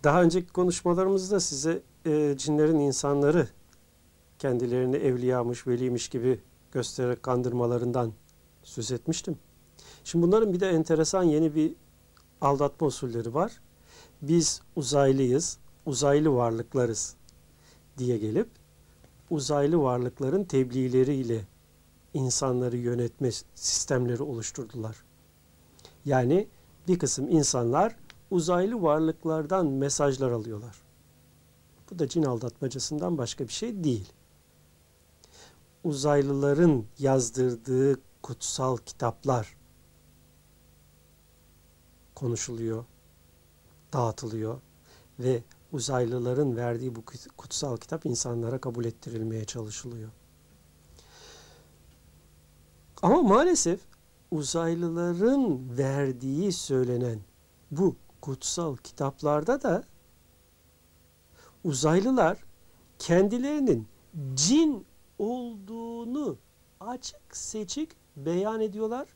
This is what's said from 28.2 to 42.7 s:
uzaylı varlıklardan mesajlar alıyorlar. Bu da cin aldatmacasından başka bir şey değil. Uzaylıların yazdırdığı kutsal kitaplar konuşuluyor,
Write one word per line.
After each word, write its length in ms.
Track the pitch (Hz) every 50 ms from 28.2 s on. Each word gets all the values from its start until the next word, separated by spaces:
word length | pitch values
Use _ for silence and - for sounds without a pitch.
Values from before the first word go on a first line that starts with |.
| - _
uzaylı 520 | 202 180 160 165 180 175 185 202 240 233 180
varlıklardan 840 | 156 147 156 160 160 160 - - 165 160 160 156 147 190 190 180
mesajlar 640 | 147 135 135 139 143 - - 147 143 135 127 135 127
alıyorlar. 520 | 120 113 107 113 110 104 113 117 98 - _ _ _ _ _ _ _ _ _ _ _ _ _ _ _ _ _ _ _ _ - -
Bu 80 | - 175
da 100 | 160 135
cin 140 | - 170 156
aldatmacasından 960 | 135 123 113 117 120 - - - 131 120 135 - - 156 151 175 180 175 147
başka 300 | 123 110 - - 139 113
bir 40 | -
şey 320 | - 214 240 226 196 165
değil. 280 | 151 127 107 92 - - _ _ _ _ _ _ _ _ _ _ _ _ _ _ _ _ _ _ _ _ _ - - - - - - _ _ _ _ _ _ _
Uzaylıların 1000 | 175 147 135 135 151 147 143 139 139 139 139 139 143 143 143 175 170 151 127 107 - - -
yazdırdığı 1040 | 139 135 131 131 123 117 - 127 127 127 120 113 113 127 127 127 135 139 135 131 _ _ _ _ -
kutsal 540 | - 123 - - - - - 131 131 127
kitaplar 800 | 113 - - - - 127 120 113 - - 135 131 120 107 - - - _ _ _ _ - _ _ _ _ _ _ _ _ _ _ _ _ _ _ _ _ _ _ _ _ _ _ _ _ _ _ _ _ _ _ _ _ _ _ _ _ _ _ _ _ _ _ _ _ _ _
konuşuluyor, 680 | - 143 120 117 113 - - 120 113 117 113